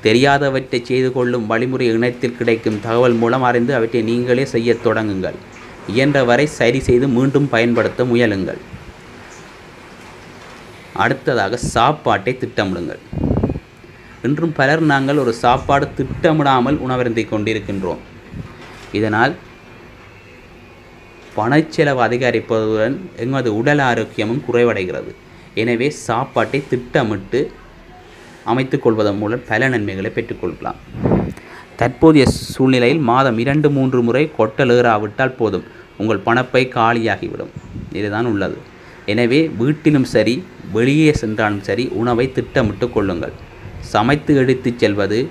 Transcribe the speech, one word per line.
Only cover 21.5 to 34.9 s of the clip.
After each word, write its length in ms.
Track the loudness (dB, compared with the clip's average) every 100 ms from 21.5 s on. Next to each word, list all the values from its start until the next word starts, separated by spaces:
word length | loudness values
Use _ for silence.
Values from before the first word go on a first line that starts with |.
| 2 0 0 0 2 0
அதிகரிப்பதுடன் 920 | 0 0 -2 -2 -2 0 0 0 -2 -8 -8 -4
எமது 240 | -2 -2 0
உடல் 240 | 2 2 2
ஆரோக்கியமும் 520 | 0 -2 -4 -4 -4 -2
குறைவடைகிறது. 680 | 2 2 0 -4 -6 -10 -14 -20 -20 -10 -4
எனவே 280 | -2 0 -2 -4 -4
சாப்பாட்டை 540 | -2 -2 -2 -2 -2 -2
திட்டமிட்டு 720 | -6 -2 -2 0 -4 -4 -4 -4 -8 -20 -20 -20 -20 -20 -20 -20 -12 -4
அமைத்துக் 300 | -2 -2 0 0
கொள்வதன் 360 | 2 0 0
மூலம் 240 | -2 -4 -2
பல 180 | 0 0 0
நன்மைகளை 360 | -4 -4 -6 -6
பெற்றுக்கொள்ளலாம். 640 | -8 -6 -8 -6 -10 -10 -14 -4 0 2 0 -8 -18 -20 -20 -2
தற்போதைய 480 | -2 6 6 8 4 2 -6 0
சூழ்நிலையில் 520 | 2 4 4 4 2
மாதம் 260 | 4 2 2 0
இரண்டு 240 | 2 2 2
மூன்று 240 | 2 2 2
முறை 160 | 2 0 2
கொட்டல் 380 | 0 2 4 4
ஏறாவிட்டால் 580 | 4